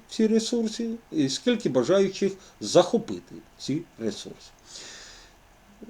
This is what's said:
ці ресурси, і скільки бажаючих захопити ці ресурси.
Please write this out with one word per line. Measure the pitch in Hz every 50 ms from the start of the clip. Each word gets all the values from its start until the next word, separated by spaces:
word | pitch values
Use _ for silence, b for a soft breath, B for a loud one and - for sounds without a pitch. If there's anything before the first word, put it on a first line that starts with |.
| - -
ці | - - 220 214
ресурси, | 226 220 220 - 247 233 226 208 214 - 233 226 226 226 - -
і | - 160 139 135
скільки | 135 - - 247 247 - - 175
бажаючих | 123 127 120 131 185 196 196 190 190 - 202 190 - b b b b b
захопити | 107 104 - 170 262 - - 214 - - 98 87 - - - 85 - - - -
ці | - - 131 165 170 - _ -
ресурси. | 113 107 98 - - - 82 - - - - _ B B B B B B B B B B B B B B B B B _ _ _ _ - - - 214 226